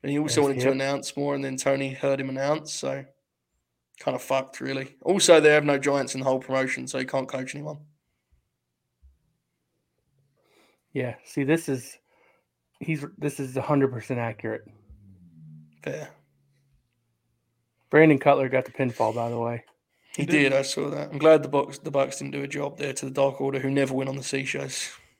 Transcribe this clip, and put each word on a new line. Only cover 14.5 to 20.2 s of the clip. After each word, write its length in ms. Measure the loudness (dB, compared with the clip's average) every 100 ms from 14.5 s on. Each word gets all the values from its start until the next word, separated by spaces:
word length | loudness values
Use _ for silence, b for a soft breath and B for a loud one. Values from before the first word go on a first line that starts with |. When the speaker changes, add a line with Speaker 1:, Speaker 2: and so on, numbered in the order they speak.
| -8 -12 -20 _ -20 -20 -20 -20 -20 -20 -20 -20 _
Speaker 1:
Fair. 280 | -10 -10 -12 -20 _ _ _ _ _ _ _ _ _ _ _ _ _ _ _ _ _
Speaker 2:
Brandon 280 | 8 8 8
Cutler 300 | 6 4 2
got 160 | 0
the 80 | -2
pinfall, 420 | -2 -2 0 -2
by 140 | 0 -4
the 80 | -4
way. 260 | -4 -6 _ _ _ _ _
Speaker 1:
He 60 | -6